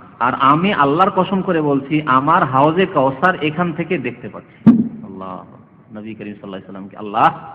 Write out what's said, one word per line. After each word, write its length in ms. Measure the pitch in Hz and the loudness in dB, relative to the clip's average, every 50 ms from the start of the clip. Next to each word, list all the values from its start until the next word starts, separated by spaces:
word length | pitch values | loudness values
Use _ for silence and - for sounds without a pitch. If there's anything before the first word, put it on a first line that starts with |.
| - - - - | -12 -16 -8 -2
আর 140 | 117 123 123 - | -2 -2 0 2
আমি 340 | 139 131 147 160 180 202 208 | 4 4 4 4 2 0 2
আল্লাহর 380 | - 143 139 143 170 190 202 190 | 2 2 2 4 2 2 2 2
কসম 260 | 185 180 - 202 190 | 0 0 0 0 -2
করে 200 | 170 196 175 160 | -2 0 -2 0
বলছি, 400 | 151 147 139 135 135 - 156 151 151 | 0 0 0 0 -2 -2 -2 -2 0
আমার 380 | 127 127 131 135 151 165 185 180 | 2 2 2 2 4 2 2 2
হাউজে 420 | 135 131 131 143 156 160 180 190 | 2 2 2 4 4 4 2 0
কাউসার 580 | - - 151 131 135 131 - - 185 185 - 147 | 0 2 0 0 0 0 0 0 0 0 2 -2
এখান 300 | 156 151 160 180 175 151 | -4 -2 -2 -4 -4 -2
থেকে 240 | 160 170 160 185 160 | -6 -6 -4 -4 -4
দেখতে 320 | 123 123 120 - - 104 | -4 -6 -10 -10 -14 -16
পাচ্ছি। 420 | 92 87 - _ - - - - 254 - - - - - - | -14 -16 -18 _ -8 2 6 6 6 6 4 -2 -6 -12 -16
আল্লাহ, 240 | 98 95 95 95 95 92 92 92 92 90 - - _ _ _ - - 110 | -16 -14 -12 -12 -12 -12 -12 -14 -18 -20 -20 -20 _ _ _ -20 -18 -16
নবী 220 | 107 104 110 110 | -16 -14 -14 -14
করিম 180 | 110 107 104 104 | -12 -12 -14 -14
সাল্লাল্লাহু 120 | 101 - | -14 -14
আলাইহি 20 | 98 | -14
ওয়াসাল্লামকে 480 | 95 95 95 - 101 98 98 98 - - | -14 -14 -14 -14 -16 -16 -14 -16 -14 -14
আল্লাহ, 420 | 107 104 101 113 139 160 160 - - - | -12 -6 0 2 2 2 2 -2 -14 -18